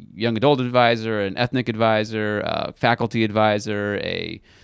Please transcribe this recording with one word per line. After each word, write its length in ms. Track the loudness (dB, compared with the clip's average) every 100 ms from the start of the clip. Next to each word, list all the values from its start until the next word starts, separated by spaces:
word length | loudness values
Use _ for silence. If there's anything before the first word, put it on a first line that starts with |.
| -18
young 240 | -4 -2 2
adult 220 | 4 2
advisor, 600 | 2 4 4 2 -2 -2
an 160 | -2 -2
ethnic 320 | -2 0 -2
advisor, 720 | 0 2 2 0 -2 -2 -2
a 320 | -2 -4 -6
faculty 500 | -2 0 2 0 0
advisor, 800 | 0 2 2 2 -2 -4 -4 -4
a 380 | -4 -6 -8 -10 -18 _